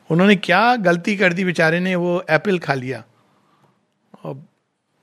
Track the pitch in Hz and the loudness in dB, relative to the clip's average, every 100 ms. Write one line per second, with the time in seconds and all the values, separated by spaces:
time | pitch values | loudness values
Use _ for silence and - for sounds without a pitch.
0 | - 160 196 202 - 175 233 247 180 175 | -2 2 4 2 2 2 2 2 0 0
1 | 175 196 190 170 185 165 160 170 185 180 | -2 0 0 0 -2 0 0 0 -2 -2
2 | 175 175 - 156 208 180 156 139 127 120 | -2 -2 0 0 0 -2 -4 -6 -6 -10
3 | - _ _ _ _ _ _ _ _ _ | -14 _ _ _ _ _ _ _ _ _
4 | _ - 160 139 - _ _ _ _ _ | _ -16 -14 -14 -18 _ _ _ _ _